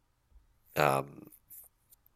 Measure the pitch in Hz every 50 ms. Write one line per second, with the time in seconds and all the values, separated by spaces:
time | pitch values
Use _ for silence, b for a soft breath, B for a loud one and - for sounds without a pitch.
0 | _ _ _ _ _ _ _ - _ _ _ _ _ _ - - - - 69 -
1 | 139 143 143 - - - - - _ _ - - - - _ _ _ _ - _
2 | _ _ _